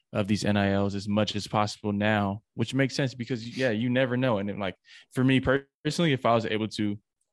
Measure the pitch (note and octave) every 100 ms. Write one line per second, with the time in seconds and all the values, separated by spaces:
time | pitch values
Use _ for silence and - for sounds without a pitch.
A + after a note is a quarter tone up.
0 | - - G2+ G#2 G#2 G#2 G2 G2 G2+ G2+
1 | G#2 G#2 G#2 G#2 - G#2+ G#2 - G#2+ G2+
2 | G#2+ G#2+ G2+ G2+ _ - A2+ C3 C3+ -
3 | C3 B2+ A#2 A#2+ A#2 B2+ C3 G#2+ B2 B2
4 | B2+ B2 C3 G2+ G2+ G2+ F#2+ - _ -
5 | - C3 C3 C3 C3+ C3+ - _ D3+ D3+
6 | E3+ C3 A#2 A#2 G#2 G#2+ G#2+ - G#2 G#2+
7 | _ _ _